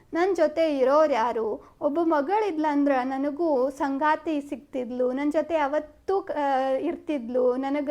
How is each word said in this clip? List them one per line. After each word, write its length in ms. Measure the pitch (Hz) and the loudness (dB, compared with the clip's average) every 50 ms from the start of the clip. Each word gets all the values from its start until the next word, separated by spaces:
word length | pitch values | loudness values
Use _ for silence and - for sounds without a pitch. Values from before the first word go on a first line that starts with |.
| _ - - | _ -6 -2
ನನ್ 240 | 330 349 392 381 | 0 0 2 2
ಜೊತೆ 420 | 339 320 302 302 320 330 320 294 269 | 2 2 0 2 2 0 2 2 2
ಇರೋರು 340 | 254 254 277 302 311 302 277 | 2 4 6 6 4 4 2
ಯಾರು? 640 | 220 220 240 233 233 220 220 214 294 - - - - | 2 0 0 0 -2 -2 -4 -4 -6 -10 -16 -12 -4
ಒಬ್ಬ 180 | 330 294 277 330 349 | -2 -2 0 2 2
ಮಗಳಿದ್ಲಂದ್ರ 920 | 330 330 294 277 285 392 427 427 403 330 311 302 311 285 285 285 285 277 254 247 | 2 2 2 2 2 0 0 0 0 -2 -2 0 0 2 2 2 2 2 2 0
ನನಗೂ 640 | 262 269 269 277 294 277 294 349 330 294 247 247 277 | -2 -4 -4 -4 -4 -2 -2 0 2 2 2 2 0
ಸಂಗಾತಿ 680 | 277 - 320 277 269 269 302 302 311 311 311 339 320 285 | -2 -2 -4 -2 -2 0 0 0 0 0 -2 -4 -4 -4
ಸಿಗ್ತಿದ್ಲು, 720 | 277 285 302 233 - _ - 269 247 226 247 247 254 254 254 | -4 -6 -10 -12 -12 _ -8 -8 -8 -6 -2 -2 -2 0 0
ನನ್ 200 | 269 285 294 294 | -2 -2 -2 0
ಜೊತೆ 220 | 320 302 302 330 | -2 -2 0 0
ಯಾವತ್ತೂ, 640 | 311 294 269 285 311 302 - - - _ - 381 392 | 0 0 0 0 -2 -4 -4 -16 -14 _ -2 -2 -2
ಆ, 480 | 392 - 320 302 285 277 277 262 269 269 | -2 -4 -4 -2 -2 0 0 0 0 0
ಇರ್ತಿದ್ಲು, 880 | 262 262 285 302 330 - - - 302 285 226 226 247 254 254 254 247 | -2 -2 -2 -4 -6 -6 -6 -4 -4 -4 -4 -2 0 2 2 2 2
ನನಗ 340 | 262 269 277 277 294 285 262 | 0 -2 -2 -2 -2 0 0